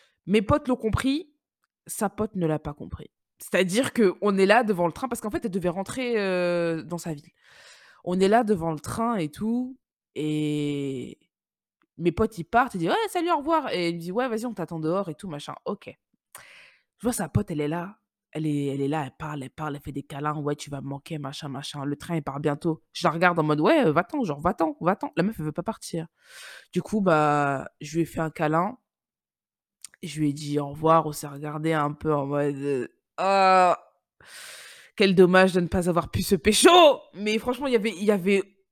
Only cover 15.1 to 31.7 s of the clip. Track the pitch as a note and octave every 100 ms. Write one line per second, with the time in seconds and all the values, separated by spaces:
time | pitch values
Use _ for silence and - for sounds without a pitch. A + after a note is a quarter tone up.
15.1 | D3 G3 D3 - - - G3+ - - _
16.1 | _ _ - - - - _ _ _ A3
17.1 | A#3+ E3 G3+ G#3 D3+ D3 E3+ F3+ G#3 _
18.1 | _ _ D#3+ D#3 D3 C#3 C#3 C#3 D#3 C3
19.1 | - D#3+ D3 C3 - D3+ C#3+ - C#3+ -
20.1 | C#3+ D3+ D3+ C#3+ D3 - C#3 C#3 C#3 -
21.1 | D#3 C#3 C#3+ D3+ C3+ - D3 C#3 C#3+ -
22.1 | E3 C#3 C#3 D3+ C#3+ E3+ D#3 _ - F3
23.1 | E3 F3+ E3+ D3+ D3+ F3 D#4+ E3+ D3 -
24.1 | D4+ G3+ C#3+ E3+ A3+ D#4+ D4 E3 G3 C#4+
25.1 | - F#3+ A3 D#3 D3 E3+ - - E3+ E3
26.1 | _ _ - - - - F3+ - G#3+ F#3
27.1 | D#3 D3+ D3 C#3+ C3+ - - D3+ D#3+ D#3+
28.1 | - D#3+ - D3+ D#3+ G3 - _ _ _
29.1 | _ _ _ _ _ _ _ - _ F3
30.1 | D3 D3+ C#3+ D3 D3 C#3+ D3 D#3+ E3 D#3
31.1 | D3 D3 C#3+ D3+ D3+ D#3+